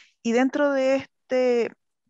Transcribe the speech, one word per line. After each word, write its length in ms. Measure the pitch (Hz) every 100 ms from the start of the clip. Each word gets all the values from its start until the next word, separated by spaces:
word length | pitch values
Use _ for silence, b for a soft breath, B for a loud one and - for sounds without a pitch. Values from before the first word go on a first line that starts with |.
| B _
Y 100 | 233
dentro 400 | 226 262 294 285
de 220 | 269 262 269
este 760 | - _ - 254 254 240 220 - _ _